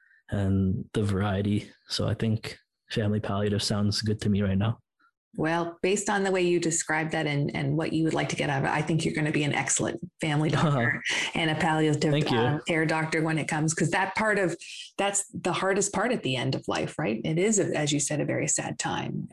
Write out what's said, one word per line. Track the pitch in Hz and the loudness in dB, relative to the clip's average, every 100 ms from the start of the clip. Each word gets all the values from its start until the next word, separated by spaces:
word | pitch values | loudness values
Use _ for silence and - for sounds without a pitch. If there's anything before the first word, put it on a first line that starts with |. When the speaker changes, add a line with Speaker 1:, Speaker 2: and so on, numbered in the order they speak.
| _ _ - | _ _ -6
Speaker 1:
and | 104 98 98 95 92 - | -2 2 2 2 0 -2
the | 117 | 0
variety. | 101 95 104 98 101 107 - - - | 0 2 0 0 0 0 -2 -12 -8
So | - 104 | -4 -2
I | |
think | 107 113 110 - - _ _ - | 0 0 0 -4 -16 _ _ -8
family | - 104 104 | -2 0 0
palliative | 98 98 104 101 | -2 -2 0 0
sounds | - 104 104 101 | 0 0 0 0
good | 110 107 | 0 0
to | 104 | 2
me | 101 | 2
right | 101 95 | 2 2
now. | 110 117 _ _ _ _ _ - | 2 -2 _ _ _ _ _ -4
Speaker 2:
Well, | 156 170 170 - | 0 0 -2 -2
based | 185 208 - | 0 0 0
on | 202 | 0
the | 196 | 0
way | 185 | 2
you | 175 175 | 2 2
described | 165 156 - 156 160 | 2 0 0 -2 -2
that | 160 156 | -2 0
and, | 143 143 | 0 -2
and | - 139 147 | -2 -2 0
what | 160 | 0
you | 160 | 0
would | 160 | 2
like | 147 147 | 2 0
to | 156 | -2
get | 147 | -2
out | 135 | 0
of | |
it, | - | 0
I | 151 | 0
think | 156 160 | 0 0
you're | - | 0
gonna | - 151 | 0 0
be | 147 | 0
an | 147 | 0
excellent | - 135 - - - - - | -2 -2 -2 -2 -4 -10 -6
family | 160 147 156 | -2 2 2
Speaker 1:
<laughs> | 143 | 2
Speaker 2:
doctor | 156 139 117 113 - - - | 4 4 2 0 -2 -4 -2
and | 160 160 | 0 0
a | |
palliative, | 156 170 156 156 147 165 | 2 2 4 4 4 2
Speaker 1:
Thank | 147 147 | 2 2
you. | 120 | 2
Speaker 2:
um, | 120 147 - | 2 0 0
care | 160 160 | 0 2
doctor | 160 156 165 | 0 0 0
when | 160 156 | 0 0
it | - | -2
comes, | 156 156 | 0 0
'cause | - 160 | 2 0
that | 190 190 | 2 0
part | - 220 202 | 0 0 2
of, | 180 165 - - - - | 0 -2 -10 -16 -10 -4
that's | 202 202 - | -2 0 -4
the | 180 185 | -4 -4
hardest | 143 185 196 190 | 0 0 0 0
part | - 233 | 0 0
at | - | -2
the | 131 127 | -2 -2
end | 127 | 0
of | - - | -2 -2
life, | 85 - - | -4 -4 -4
right? | 151 113 | -4 -2
It | - 160 | -2 2
is, | 208 214 | 2 2
as | 143 - 147 | 2 0 0
you | 151 | 0
said, | - 147 | 0 -2
a | |
very | 147 127 147 | -2 -2 -2
sad | - - - | -2 -4 -6
time. | 151 - - - - | -4 -4 -4 -6 -6